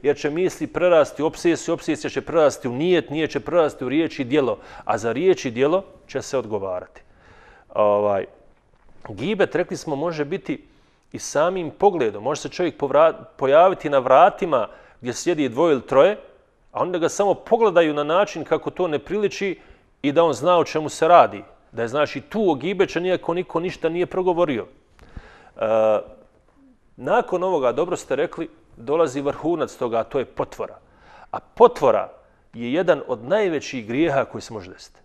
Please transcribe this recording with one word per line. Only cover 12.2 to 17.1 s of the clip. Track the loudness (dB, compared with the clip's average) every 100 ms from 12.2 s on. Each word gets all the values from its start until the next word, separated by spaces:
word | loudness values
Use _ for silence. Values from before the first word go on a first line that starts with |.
Može | -6 -6
se | -8
čovjek | -4 -4 -2
povra-, | 0 6 4 4 -14 -4
pojaviti | 4 6 6 4 0
na | 0
vratima | 6 8 8 4 -2 -2 -2 -10 -20 _
gdje | -10
sjedi | -6 -2 0 -2
dvoje | 2 2
ili | 2 2
troje, | 4 4 2 -10 _ _ _ _
a | -6
onda | -4 -2
ga |
samo | -2